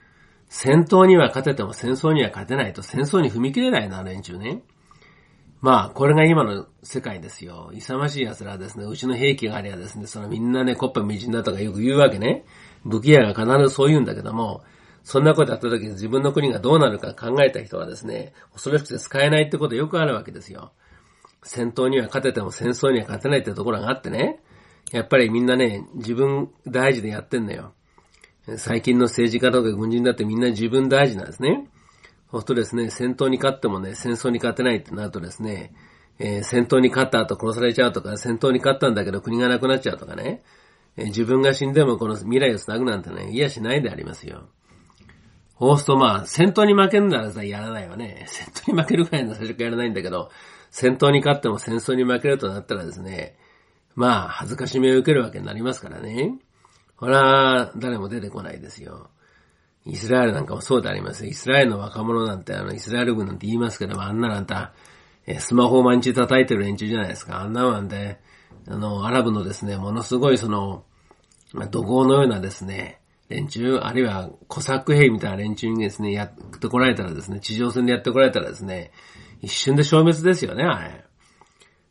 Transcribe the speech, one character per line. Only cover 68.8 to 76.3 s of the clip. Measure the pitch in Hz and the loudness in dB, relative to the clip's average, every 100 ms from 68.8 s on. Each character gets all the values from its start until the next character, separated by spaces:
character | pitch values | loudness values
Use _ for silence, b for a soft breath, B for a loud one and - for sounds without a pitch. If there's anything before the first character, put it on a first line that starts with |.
| 104 101 107 | -6 -4 -2
ア | |
ラ | 127 | 0
ブ | 113 | 0
の | 107 | -2
で | 95 | -4
す | 98 104 | -8 -8
ね、 | 98 | -6
も | 98 | -6
の | 113 | -6
す | 107 127 | -2 0
ご | 139 | 2
い | 123 | 2
そ | 110 | 0
の、 | 104 98 92 - b b b _ _ _ | -4 -4 -8 -14 b b b _ _ _
ま | - | -12
あ、 | 104 | -6
怒 | - | -4
号 | 98 127 131 | 0 4 6
の | 139 | 6
よ | 135 | 4
う | |
な | 101 | 0
で | 95 | -6
す | - 95 | -8 -10
ね、 | 98 - - _ _ - | -10 -12 -16 _ _ -10
連 | - 147 | -8 -6
中、 | 110 123 131 | -4 0 0
あ | - | 0
る | 127 | 0
い | |
は | 120 95 92 - - | 0 -2 -8 -14 -12
コ | - | -8
サ | - 135 | -4 -2
ッ | |
ク | 147 | 4
兵 | 147 135 | 6 6
み | 110 | 4
た | 104 | -4
い | |
な | 98 | -6
連 | 104 104 | -6 -4
中 | 113 | -4
に | 113 | -2
で | 104 | -4
す | - | -4
ね、 | 104 | -4
や | 101 | -4
っ | 101 | -6